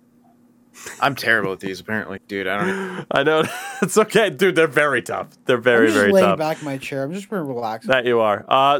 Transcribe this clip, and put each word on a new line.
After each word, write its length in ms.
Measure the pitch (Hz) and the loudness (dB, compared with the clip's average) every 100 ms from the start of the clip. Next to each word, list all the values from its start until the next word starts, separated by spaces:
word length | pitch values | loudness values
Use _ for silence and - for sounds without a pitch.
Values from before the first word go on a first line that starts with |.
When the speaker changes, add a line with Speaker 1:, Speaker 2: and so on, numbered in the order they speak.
| _ _ _ _ _ _ _ - - - | _ _ _ _ _ _ _ -20 -16 -4
Speaker 1:
I'm 160 | 135 131 | -2 -2
terrible 360 | 120 113 98 | 0 0 0
at 60 | 92 | -6
these, 200 | 95 92 | -8 -10
apparently. 400 | 90 107 90 98 - | -8 -8 -6 -12 -8
Dude, 200 | 98 92 | -6 -4
I 100 | 101 | -2
don't 120 | 180 | -2
even 360 | 190 190 180 151 | -4 -8 -10 -4
Speaker 2:
<laughs> 40 | |
I 120 | - | 0
know. 200 | 143 156 165 - | 2 2 0 -6
<laughs> 180 | - - | -12 -12
It's 140 | 190 202 | -4 0
okay. 320 | 214 220 208 | 2 2 2
Dude, 260 | 135 190 160 | 0 0 2
they're 120 | 160 | 2
very 340 | 135 147 127 | 2 0 0
tough. 280 | - 101 90 _ - | -4 -8 -10 _ -2
They're 120 | 127 | 0
very, 300 | 120 117 113 | 4 6 6
Speaker 3:
I'm 60 | |
just 40 | 107 | 4
Speaker 2:
very 120 | 101 | 4
Speaker 3:
laying 140 | 98 - | 6 4
Speaker 2:
tough. 120 | 98 | 2
Speaker 3:
back 200 | 156 160 | -2 -4
in 60 | 147 | -6
my 120 | 135 | -8
chair. 260 | - 139 | -8 -8
I'm 100 | 135 | -6
just 160 | 180 196 | -8 -8
gonna 140 | 208 | -8
relax. 420 | 147 123 117 113 110 | -6 -6 -6 -6 -2
Speaker 2:
That 180 | 131 120 | 0 2
you 140 | 117 | 2
are. 260 | 110 101 - | 2 0 0
Uh, 320 | 131 135 | 2 4